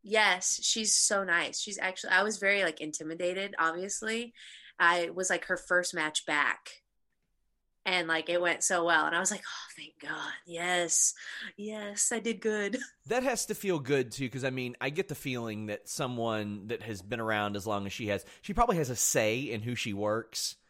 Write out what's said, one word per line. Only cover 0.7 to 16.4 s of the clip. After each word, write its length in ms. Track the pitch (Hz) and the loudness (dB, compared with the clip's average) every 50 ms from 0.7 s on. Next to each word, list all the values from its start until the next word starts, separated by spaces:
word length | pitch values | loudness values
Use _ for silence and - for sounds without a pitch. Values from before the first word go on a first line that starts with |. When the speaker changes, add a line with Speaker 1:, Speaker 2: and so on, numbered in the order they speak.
| - 226 220 208 - | 0 2 2 2 4
Speaker 1:
so 280 | - - - 214 196 196 | 4 4 4 4 2 2
nice. 360 | 185 170 170 156 - - - | 2 2 2 2 0 -4 -6
She's 200 | - 214 202 - | -6 -6 -6 -4
actually, 320 | - 185 190 - - - | -4 -4 -4 -6 -2 2
I 120 | 185 185 196 | 4 4 4
was 140 | 214 214 | 2 0
very, 260 | 190 202 196 202 202 190 | 0 2 2 4 4 2
like, 180 | 165 156 - | 0 -2 -4
intimidated, 720 | 156 156 151 - 160 156 165 165 180 175 180 190 196 196 196 | -8 -8 -8 -8 -8 -8 -6 -2 -2 -2 0 -2 -4 -6 -2
obviously. 760 | - 165 165 165 175 185 202 - - 220 220 220 226 240 233 - - - - - - - - - | 0 0 0 0 -2 -6 -6 -6 -4 -4 -2 -2 -4 -4 -8 -12 -20 -20 -20 -20 -20 -20 -20 0
I 320 | - 180 170 175 175 170 165 | 4 6 6 6 4 2 -2
was, 200 | 170 180 185 - | -2 -4 0 0
like, 160 | 190 175 - | 0 0 0
her 120 | - 185 | -2 -4
first 380 | 185 - - 180 180 175 - - | -4 0 2 2 2 2 2 -2
match 300 | 170 156 156 151 - - | -2 -2 0 -2 -4 -2
back. 440 | - 151 147 139 120 85 - _ - - - _ _ _ _ _ _ _ _ _ _ _ _ _ _ _ _ _ _ _ _ _ | 0 2 2 4 2 0 -2 _ -18 -20 -20 _ _ _ _ _ _ _ _ _ _ _ _ _ _ _ _ _ _ _ _ _
And, 220 | 190 185 180 170 | 0 2 2 2
like, 220 | 165 165 160 156 - | 2 0 0 2 2
it 100 | 170 175 | 0 2
went 240 | 180 170 165 - - | 4 2 2 2 2
so 220 | - 190 175 170 | 2 2 4 4
well. 200 | 170 165 156 151 | 6 6 6 4
And 60 | 156 165 | 4 2
I 40 | 170 | 2
was 100 | 190 190 | 2 0
like, 120 | 214 185 - | -2 -2 -8
"Oh, 220 | - - - - - - | -10 -12 -12 -12 -14 -16
thank 240 | - 147 151 _ _ | -18 -18 -18 _ _
God. 320 | 143 143 147 151 160 160 - - _ | -8 -8 -6 -6 -6 -8 -8 -10 _
Yes. 680 | 175 170 165 175 180 180 175 175 170 - - - - - - - - - - - - - | -10 -6 -4 0 2 2 2 2 2 4 4 4 4 2 -2 -12 -14 -12 -12 -12 -12 -12
Yes, 540 | - 208 214 214 214 208 202 202 208 - - 240 | -10 -10 -8 -8 -8 -8 -8 -2 0 0 2 2
I 60 | 226 | 0
did 200 | 190 233 226 - | 0 -2 -4 0
good." 360 | - 220 214 214 202 202 202 262 | 0 0 0 2 0 0 -2 -4
<laughs> 260 | - - _ _ _ | -6 -8 _ _ _
Speaker 2:
That 160 | - 220 247 254 | -2 0 2 2
has 240 | 269 240 - - | 2 0 0 -2
to 80 | - 214 | -4 -4
feel 240 | - - 196 180 151 | -2 0 0 0 0
good, 340 | 135 123 143 139 131 117 110 | 2 2 2 2 2 0 -2
too, 160 | - 139 120 | -6 -6 -4
'cause, 160 | - 135 127 | -4 -2 -4
I 40 | 135 | -2
mean, 280 | 127 131 127 123 123 - | -2 -2 -4 -6 -6 -4
I 100 | 123 135 | -4 -4
get 200 | 147 170 190 - | -2 -2 -4 -4
the 60 | 147 | -6
feeling 500 | - - 143 127 120 117 113 107 107 107 | -8 -6 -4 -4 -4 -4 -4 -4 -4 -4
that 240 | 107 104 - - - | -6 -6 -8 -8 -10
someone 760 | - - 147 127 123 120 113 113 110 107 | -4 -4 -4 -2 -2 0 0 0 0 0